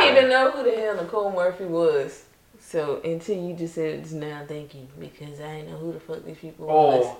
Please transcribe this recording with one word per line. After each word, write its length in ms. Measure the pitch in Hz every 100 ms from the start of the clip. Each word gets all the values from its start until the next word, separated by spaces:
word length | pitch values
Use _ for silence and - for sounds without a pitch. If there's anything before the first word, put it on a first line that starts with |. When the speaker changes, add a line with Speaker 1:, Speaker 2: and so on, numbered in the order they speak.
| 285
Speaker 1:
didn't 120 | 262
even 120 | 262
Speaker 2:
wilding. 0 |
Speaker 1:
know 220 | 262 269
who 200 | 285 240
the 60 | 220
hell 140 | 214 196
Nicole 360 | 170 208 202
Murphy 340 | 185 180 180 185
was. 580 | 165 170 143 135 - - _ _ -
So 420 | - 165 147 -
until 340 | 165 165 190 185
you 160 | 175 170
just 200 | 165 165
said 240 | 156 151
it 20 |
just 100 | 156 156
now, 280 | 151 147 147
thank 260 | 151 147 139
you, 120 | 131 151
because 400 | 151 - 147 147
I 180 | 151 156
didn't 140 | 156
know 60 | 156
who 160 | 165
the 60 | 160
fuck 260 | - 160 165
these 120 | 160
people 280 | 160 - 156
Speaker 2:
Oh, 280 | 156 147 127
Speaker 1:
was. 200 | 123